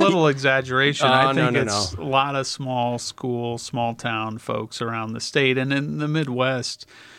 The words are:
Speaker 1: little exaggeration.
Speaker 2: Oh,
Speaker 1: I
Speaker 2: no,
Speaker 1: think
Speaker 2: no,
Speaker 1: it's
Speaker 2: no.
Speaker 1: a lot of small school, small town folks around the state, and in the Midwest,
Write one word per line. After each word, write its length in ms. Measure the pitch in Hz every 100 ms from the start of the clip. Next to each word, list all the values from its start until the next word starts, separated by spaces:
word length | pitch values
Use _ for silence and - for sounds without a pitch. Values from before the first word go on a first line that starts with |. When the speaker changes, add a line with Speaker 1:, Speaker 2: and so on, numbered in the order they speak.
Speaker 1:
little 220 | 196 180 156
exaggeration. 800 | 135 135 135 131 127 139 139 135
Speaker 2:
Oh, 60 |
Speaker 1:
I 180 | 131 135
Speaker 2:
no, 140 | 131
Speaker 1:
think 80 | 127
Speaker 2:
no, 100 | 120
Speaker 1:
it's 340 | 113 104 95 -
Speaker 2:
no. 60 |
Speaker 1:
a 60 | 147
lot 260 | 135 139
of 100 | 139 131
small 500 | - 131 127 120 120
school, 580 | - - 127 120 120 117
small 380 | - 120 117
town 440 | 117 123 110 110 110
folks 440 | - 113 113 -
around 300 | 117 113 113
the 80 | 113
state, 380 | - 147 135 131
and 140 | 131
in 260 | 139 147 151
the 100 | 151
Midwest, 800 | 156 147 123 131 127 117 - - - -